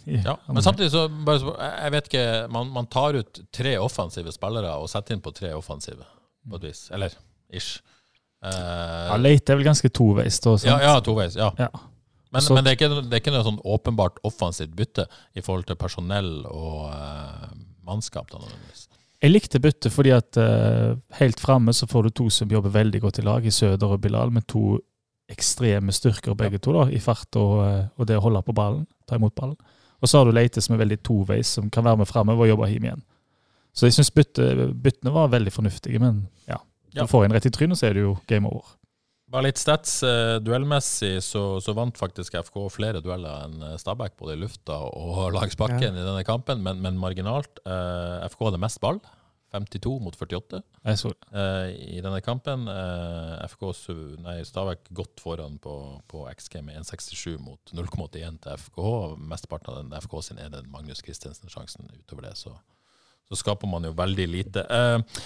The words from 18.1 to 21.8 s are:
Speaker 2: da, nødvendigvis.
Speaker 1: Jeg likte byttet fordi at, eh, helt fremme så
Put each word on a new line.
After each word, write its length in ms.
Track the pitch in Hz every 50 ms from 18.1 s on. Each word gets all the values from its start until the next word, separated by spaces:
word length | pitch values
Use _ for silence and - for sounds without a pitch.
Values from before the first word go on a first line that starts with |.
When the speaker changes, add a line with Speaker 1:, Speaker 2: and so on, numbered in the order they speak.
| - - - -
Speaker 2:
da, 80 | - -
nødvendigvis. 460 | - 65 - - - - - - - - _ _ _ _ _ _
Speaker 1:
Jeg 100 | - 143
likte 280 | 180 214 - - - 147
byttet 320 | 127 151 147 - - 120
fordi 200 | - - 139 135 127
at, 240 | 123 113 - - 120
eh, 560 | 113 113 110 110 110 110 110 113 113 113 117 123 - _ - -
helt 220 | 147 127 113 -
fremme 340 | - - 135 131 120 113 117
så 140 | -